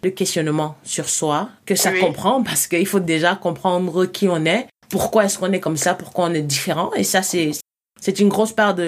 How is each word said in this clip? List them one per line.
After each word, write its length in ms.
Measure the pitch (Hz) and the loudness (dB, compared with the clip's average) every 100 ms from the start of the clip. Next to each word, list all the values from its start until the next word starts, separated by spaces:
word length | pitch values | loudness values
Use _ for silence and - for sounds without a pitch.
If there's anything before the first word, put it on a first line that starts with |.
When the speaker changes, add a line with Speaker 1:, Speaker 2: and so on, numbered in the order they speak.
Speaker 1:
de 60 | 185 | -4
questionnement 680 | - 190 175 156 156 151 147 | -2 -2 0 0 0 -2 -6
sur 240 | - - 143 | -10 -6 -4
soi, 400 | - 156 151 208 - - | -2 0 0 -2 -8 -2
que 100 | 185 | 0
ça 160 | 185 | 2
Speaker 2:
Oui. 100 | 185 | 2
Speaker 1:
comprend, 420 | 175 143 196 262 | 2 2 2 2
parce 240 | 220 156 - | 0 -2 0
qu'il 180 | 170 196 | 0 2
faut 140 | 202 | 0
déjà 360 | 165 160 175 190 | 0 2 2 0
comprendre 680 | 180 165 190 180 180 170 185 | -2 -2 0 0 0 0 -2
qui 220 | - 196 | 0 0
on 160 | 165 160 | 2 2
est, 220 | 214 - _ - | 0 -2 _ -6
pourquoi 340 | 196 - 220 | -4 0 2
est-ce 160 | 196 - | 2 0
qu'on 140 | 185 | -2
est 80 | 185 | -2
comme 160 | 160 156 | -2 -2
ça, 160 | 180 | 0
pourquoi 320 | - - - 170 | -2 -4 -2 0
on 80 | |
est 80 | 160 | 0
différent. 500 | 151 139 185 156 - 403 | -2 -2 -2 -2 -2 -2
Et 100 | 190 | 0
ça, 160 | 190 | 0
c'est, 300 | 196 180 156 147 - _ _ - | 0 0 -2 -4 -10 _ _ -8
c'est 180 | - 190 | -4 2
une 80 | 202 | 4
grosse 240 | 196 220 | 4 0
part 240 | 226 208 | 2 0
de 80 | 180 | 2